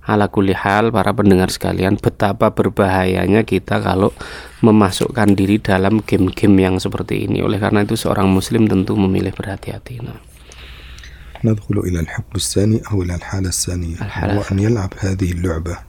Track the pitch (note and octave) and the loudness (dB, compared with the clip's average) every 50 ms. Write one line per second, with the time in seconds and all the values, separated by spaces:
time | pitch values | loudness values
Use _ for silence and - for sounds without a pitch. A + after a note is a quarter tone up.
0 | - - A2 G#2 G2+ G2 - G#2+ G2 F#2+ F#2 - - G2+ G2 G#2 A2+ A2+ A#2 G#2 | -2 0 0 0 0 0 0 0 0 0 0 0 0 0 2 2 2 2 0 0
1 | F#2 G#2 G2+ - G2+ G2+ F#2+ F2+ F#2 F2+ - - - F#2 F#2 F#2 F#2 F#2+ G#2 G2+ | 0 0 0 2 4 4 6 6 4 2 0 -4 -4 -2 -2 0 0 0 0 0
2 | - A#2+ - - G#2+ G2 F#2+ - - G#2+ - - G2 G2 - - G#2 F#2+ F#2 F#2+ | 0 -2 0 0 -2 -2 0 0 0 0 2 2 0 0 2 2 2 2 2 2
3 | F#2 F#2 F#2 F#2 F2+ F#2 G2 A2 G#2 - - F2+ - - G#2 G#2+ G#2+ G2 F#2 F#2 | 2 2 0 0 2 2 2 2 2 2 -2 -2 -2 -2 -4 -2 0 0 2 2
4 | G2 - - - - - - - - - - - - A2+ G#2+ G#2+ G2+ F#2+ G2 - | 2 0 0 -4 -14 -14 -14 -16 -18 -20 -4 2 4 6 6 6 4 4 2 -2
5 | - - - A#2 G#2+ G#2 G2 F#2+ G2 F#2+ G#2 G#2+ - - G2 F#2 F#2+ G2 A2 G#2+ | -4 -2 0 0 2 4 4 2 2 2 2 0 2 2 2 2 2 2 0 0
6 | - - G#2 F2+ F#2 F#2 - - - G2+ G2 F#2+ F#2+ F#2+ F#2+ F#2 - G2 - G2 | 0 0 0 2 2 0 0 2 4 4 6 6 4 2 0 0 -2 -4 -4 -4
7 | F#2+ - G#2 G2+ G#2+ G#2 G#2 - - G2 G#2+ G2+ G#2 G2 G#2+ G#2 G#2 G#2 A2 A2 | -4 -4 -4 -4 -2 -2 -2 0 0 0 -2 0 0 0 2 2 2 0 -2 -2
8 | - - - G#2+ G2 F#2+ F#2+ F#2+ - - A#2 A2+ A2 G#2+ G#2+ F#2+ F#2+ - G#2+ A2 | 0 -2 0 2 4 4 4 2 0 0 2 2 2 4 4 2 2 0 0 2
9 | F#2+ F#2+ F#2+ F#2+ F#2+ F#2+ F#2 - G2 G2+ G2 G#2 - - G#2+ G#2+ - - B2 A#2+ | 2 2 2 0 -2 -4 -6 -6 -8 -8 -8 -10 -10 -12 -12 -12 -14 -14 -12 -12
10 | A#2+ B2+ A#2+ A2 - - - - - - - - - - - - - - - - | -12 -12 -12 -16 -20 -20 -20 -20 -20 -20 -20 -20 -20 -20 -20 -20 -20 -20 -20 -20
11 | - - - - - - - - - A2+ A2 G#2+ - - G#2 G2+ F#2+ F#2 F2+ E2 | -20 -20 -20 -20 -20 -20 -10 -2 0 0 0 0 -2 -4 -4 -2 -2 -2 -2 -2
12 | E2 - - - - - - F#2 - - - G2 G2+ G#2+ A2 A2+ - - G#2 G2 | -4 -4 -6 -10 -10 -8 -8 -6 -6 -2 0 0 2 2 2 0 -2 -2 -4 -2
13 | F2+ F2+ F2 E2 - - - G2 F#2+ F2+ E2+ - - - F2+ F2+ E2+ E2 E2 F2+ | -2 -2 -6 -8 -8 -6 -6 -4 -4 -4 -4 -4 -4 -4 -4 -6 -6 -8 -8 -8
14 | A2 G2+ - - - G#2 G#2 G#2 G2+ - G2 F#2+ G2+ G#2+ A#2+ G#2+ F#2+ F#2+ - - | -10 -8 -6 -4 -2 0 -2 -2 -2 -2 0 0 2 2 2 0 -2 -6 -6 -4
15 | - F#2+ F#2+ F#2 F#2+ F2 F2+ E2+ F2 F#2+ F2 E2 E2+ E2 F2+ - - | -4 -4 -2 0 -2 -2 -2 -2 -2 -2 -4 -4 -6 -8 -8 -10 -12